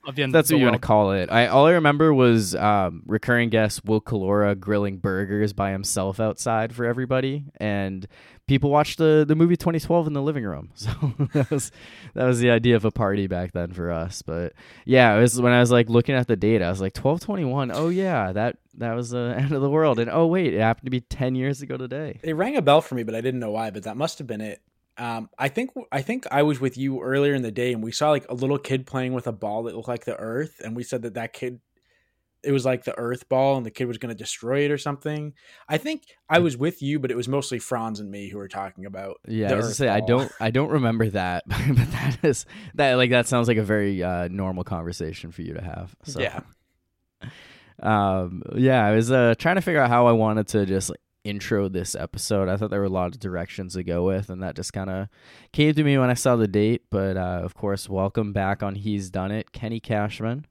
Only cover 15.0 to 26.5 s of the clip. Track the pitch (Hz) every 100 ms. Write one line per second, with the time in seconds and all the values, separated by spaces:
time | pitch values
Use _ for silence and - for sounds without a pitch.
15 | 120 104 123 123 123 123 120 120 113 117
16 | 117 131 123 107 101 113 87 95 95 -
17 | 135 165 - 202 143 135 127 113 165 180
18 | 190 151 95 95 117 - _ - 117 117
19 | 120 123 120 120 139 147 139 151 156 117
20 | 117 160 165 180 160 90 110 113 131 127
21 | - - 127 127 131 139 143 131 127 139
22 | 156 - 160 160 202 285 143 147 - 127
23 | 113 113 127 127 113 107 110 101 101 107
24 | 160 - 135 107 107 - _ _ _ -
25 | 120 113 110 - 139 214 254 - 233 135
26 | 131 247 - 139 151